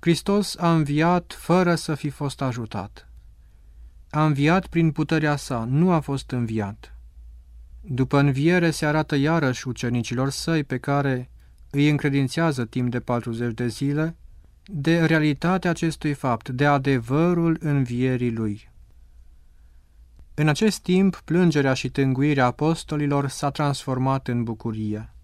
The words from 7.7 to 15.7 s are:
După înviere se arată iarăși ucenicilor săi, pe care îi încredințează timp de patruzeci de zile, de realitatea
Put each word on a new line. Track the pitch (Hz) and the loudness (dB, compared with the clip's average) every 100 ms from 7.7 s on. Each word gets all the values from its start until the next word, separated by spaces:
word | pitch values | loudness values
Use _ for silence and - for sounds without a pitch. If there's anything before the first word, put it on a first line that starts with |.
| - | -20
După | - 127 131 143 | -8 -2 2 4
înviere | 143 135 151 180 170 | 4 4 2 4 2
se | 151 151 | 0 0
arată | 151 151 147 | 0 0 0
iarăși | 143 165 139 127 135 | 2 2 0 -2 -6
ucenicilor | 117 123 120 117 123 135 | -6 -2 -2 -2 -2 -2
săi, | 135 - 165 | -4 -2 -2
pe | 147 127 | -2 -6
care | - 143 139 127 127 - - - - | -2 0 0 -2 -6 -18 -20 -20 -8
îi | 143 147 | 2 2
încredințează | 147 147 139 131 - 165 131 | 2 0 0 0 0 0 0
timp | 117 - 123 | -4 -2 -2
de | 120 | -2
patruzeci | - 120 120 113 120 | -2 -4 -2 -4 -4
de | 113 123 | -2 -4
zile, | 113 139 143 160 165 - - - - - | -2 -4 -2 -2 -6 -18 -20 -20 -20 -12
de | 190 143 170 | -6 0 2
realitatea | 160 160 151 139 165 185 180 | 4 4 2 0 0 0 0